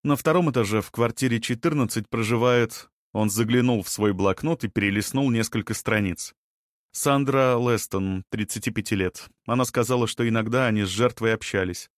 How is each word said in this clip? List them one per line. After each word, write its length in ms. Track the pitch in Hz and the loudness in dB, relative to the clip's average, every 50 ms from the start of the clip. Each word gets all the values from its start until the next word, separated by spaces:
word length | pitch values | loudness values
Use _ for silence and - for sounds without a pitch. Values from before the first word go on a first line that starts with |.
| - | 0
На 120 | 147 143 | 0 -2
втором 340 | 131 - 156 160 180 175 151 | 0 2 2 2 4 2 2
этаже 300 | 123 127 110 98 107 110 | 2 2 0 2 0 -2
в 100 | 95 - | -2 -2
квартире 500 | - 113 120 113 - - 131 127 117 113 | -2 0 0 0 0 -2 0 0 0 0
четырнадцать 680 | - - 123 117 - 170 156 147 123 107 - 113 104 _ | 0 -4 -4 -2 0 0 0 0 0 0 -2 -6 -4 _
проживает». 800 | - 113 113 107 123 113 120 123 123 120 117 113 - - - _ _ _ _ _ | -4 -4 0 0 0 2 4 4 4 4 2 0 -4 -16 -18 _ _ _ _ _
Он 160 | - 107 107 107 | -2 0 0 0
заглянул 540 | 95 110 117 107 120 123 120 127 120 104 | 2 0 2 4 4 4 4 4 2 0
в 60 | 92 - | -2 -4
свой 240 | - - 107 104 | -2 0 0 0
блокнот 500 | 98 92 98 98 95 - - 156 165 - | 2 2 2 0 0 0 -2 -2 -2 -2
и 60 | - 104 | -4 -4
перелистнул 600 | _ 110 101 101 98 107 101 - - 139 143 131 | _ 0 2 2 2 0 -2 -2 -2 0 0 2
несколько 420 | 117 113 110 - - 110 101 - 110 | 2 0 0 -2 -4 -6 -4 -4 -8
страниц. 580 | - - - 110 107 101 92 87 - - - _ _ _ _ _ _ _ _ _ _ _ _ | -6 -2 0 0 0 0 0 -4 -6 -10 -16 _ _ _ _ _ _ _ _ _ _ _ _
Сандра 640 | _ - - 143 139 139 143 135 131 135 131 127 123 | _ -2 0 2 2 2 2 2 2 2 4 4 2
Лестон, 680 | 117 123 123 117 104 - - - 98 95 95 95 92 - _ | 2 2 2 0 0 -2 -4 -4 -2 -2 -2 -4 -4 -6 _
тридцати 420 | - 107 107 - - 110 - - | -4 -4 -4 -4 -6 -6 -6 -4
пяти 240 | - 110 98 - 110 | -4 -4 -2 -2 0
лет. 320 | 98 92 90 - - - - _ _ _ | 0 0 -2 -4 -8 -20 -20 _ _ _
Она 180 | - 117 127 127 | -2 0 0 0
сказала, 440 | 113 - 127 117 110 131 123 117 110 | 0 0 -2 0 2 2 0 0 -2
что 200 | - - 117 117 | -2 -2 0 0
иногда 380 | 113 113 110 113 120 131 131 | 0 0 0 0 0 2 2
они 160 | 117 107 107 | 2 2 0
с 60 | 101 92 | 0 0
жертвой 460 | 92 104 123 120 - - 113 113 110 | 0 2 2 2 2 0 0 0 0
общались. 540 | 110 - - - 98 92 90 87 - - _ _ | 0 -4 -2 -2 0 0 0 -4 -8 -12 _ _